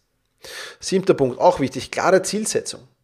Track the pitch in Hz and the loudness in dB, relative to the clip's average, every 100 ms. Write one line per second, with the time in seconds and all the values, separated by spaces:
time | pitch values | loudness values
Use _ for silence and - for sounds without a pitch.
0 | _ _ _ _ - - - - - 190 | _ _ _ _ -16 -14 -16 -12 -2 2
1 | - 135 131 120 175 - 131 131 - - | 4 2 0 4 2 4 -2 -6 -8 -2
2 | 160 185 185 202 220 - - - 127 _ | 2 2 2 -4 -4 -4 -6 -12 -18 _